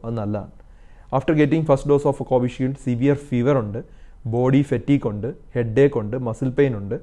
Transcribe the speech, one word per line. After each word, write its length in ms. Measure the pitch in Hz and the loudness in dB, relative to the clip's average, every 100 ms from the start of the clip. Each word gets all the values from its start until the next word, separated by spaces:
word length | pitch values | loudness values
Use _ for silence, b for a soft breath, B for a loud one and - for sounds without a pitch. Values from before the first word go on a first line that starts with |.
| 117 | -8
അത് 80 | |
നല്ലതാണ്. 380 | 117 104 104 - - b b b b b 131 | -6 -4 -6 -8 -18 b b b b b -4
After 160 | - 156 | 0 2
getting 240 | 147 160 156 | 4 2 2
first 160 | 139 143 | 0 4
dose 160 | 143 143 | 2 2
of 100 | 135 123 | -2 0
Covishield, 460 | 127 123 - 131 139 - | 0 0 -2 -4 -4 -4
severe 320 | 120 135 139 143 | 0 0 0 -2
fever 240 | 120 120 139 | 0 2 0
ഉണ്ട്, 240 | 104 107 - b b b - | -2 -8 -12 b b b -4
ബോഡി 360 | 117 127 139 | 0 2 2
ഫെറ്റീഗ് 460 | 139 123 120 143 120 | 2 -2 0 0 0
ഉണ്ട്, 200 | 104 113 147 - 127 | -4 -6 -10 -8 -4
ഹെഡേക്ക് 420 | 113 110 143 131 | -2 4 4 2
ഉണ്ട്, 180 | 104 123 | -4 -6
മസിൽ 320 | 123 - 131 | -6 -4 -4
പെയിൻ 260 | 123 139 110 | 0 0 0
ഉണ്ട്. 160 | 101 120 | -6 -8